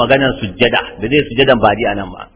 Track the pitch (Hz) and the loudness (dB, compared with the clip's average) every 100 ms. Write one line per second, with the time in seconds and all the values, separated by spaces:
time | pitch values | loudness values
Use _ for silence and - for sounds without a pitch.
0 | 117 135 135 - 107 92 120 110 - - | 2 2 2 -2 -6 0 0 0 -4 -8
1 | 107 147 - 127 139 120 107 104 113 101 | -2 0 0 2 2 4 2 2 -2 -4
2 | 92 - - | -6 -12 -18